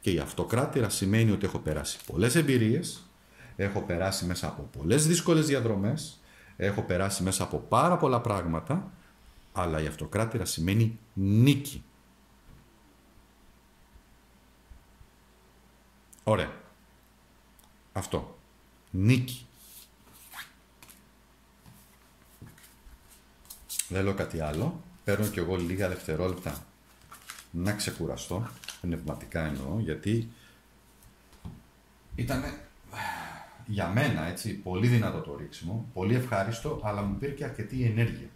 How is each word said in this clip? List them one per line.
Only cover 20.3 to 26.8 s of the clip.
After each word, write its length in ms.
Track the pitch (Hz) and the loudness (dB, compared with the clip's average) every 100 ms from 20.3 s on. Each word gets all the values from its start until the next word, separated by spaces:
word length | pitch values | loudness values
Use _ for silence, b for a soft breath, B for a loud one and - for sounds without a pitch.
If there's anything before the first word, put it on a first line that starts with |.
| - - - - - - - - _ _ _ _ _ - - - - - _ - - - - - - - - - - - - - - - - - | -18 -18 -20 -20 -20 -20 -20 -20 _ _ _ _ _ -20 -20 -20 -20 -20 _ -20 -20 -20 -20 -20 -20 -20 -20 -20 -20 -20 -20 -20 -20 -14 -8 -4
Δεν 140 | 92 | 0
λέω 100 | 98 | 0
κάτι 260 | 95 78 80 | 0 -4 -2
άλλο. 420 | 76 76 123 180 - - | -2 0 -2 -4 -12 -12
Παίρνω 240 | - 101 107 | -2 0 0
κι 120 | - | 0
εγώ 160 | 85 92 | 0 0
λίγα 320 | 87 92 98 | 0 0 -2
δευτερόλεπτα 760 | 90 - 78 90 90 82 73 - - | -2 -4 -2 0 -2 -6 -8 -12 -20